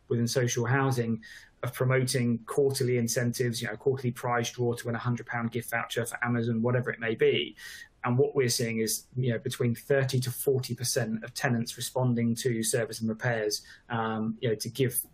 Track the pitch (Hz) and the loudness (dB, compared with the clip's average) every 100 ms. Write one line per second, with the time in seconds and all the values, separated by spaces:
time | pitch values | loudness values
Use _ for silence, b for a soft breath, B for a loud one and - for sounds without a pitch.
0 | - 120 117 - 120 123 117 139 135 127 | -2 0 2 2 0 0 2 2 2 2
1 | 113 113 B B B _ 135 - 127 131 | 0 -2 B B B _ -4 0 2 4
2 | 131 131 120 113 - - 139 131 123 123 | 2 2 2 0 0 2 4 4 2 2
3 | 117 127 120 120 123 113 107 110 139 131 | 2 0 0 0 -2 -2 -6 -2 0 0
4 | 123 - 123 120 117 - 120 117 123 113 | -2 -2 0 0 0 0 0 0 -4 -2
5 | 120 117 - 120 117 117 - 117 - 120 | -2 -2 -4 -4 -2 -4 -4 -4 -2 -4
6 | 113 - 120 120 117 113 120 123 123 - | -4 -2 0 0 0 0 2 2 0 -4
7 | 113 113 147 117 73 - B B B _ | -2 2 4 4 0 -8 B B B _
8 | 123 123 147 143 120 - 117 113 110 - | 0 4 4 4 2 2 0 0 0 -2
9 | - 127 123 110 - - 120 113 - 139 | -4 -2 0 0 -2 0 0 0 2 2
10 | 131 127 127 - - 127 - 120 123 131 | 4 0 -2 -2 2 2 0 -4 -2 -2
11 | 110 110 - - 135 117 113 - 120 127 | -2 -4 -6 -2 0 0 -2 -6 -4 0
12 | 127 117 117 117 127 113 110 123 110 110 | 2 2 2 0 0 0 0 0 -2 -4
13 | 110 110 123 117 107 104 B B B 117 | -4 -2 -2 0 0 -2 B B B -2
14 | 110 110 110 110 120 107 113 123 123 - | 0 -2 -2 -2 -2 -2 -4 0 0 -2
15 | - | -6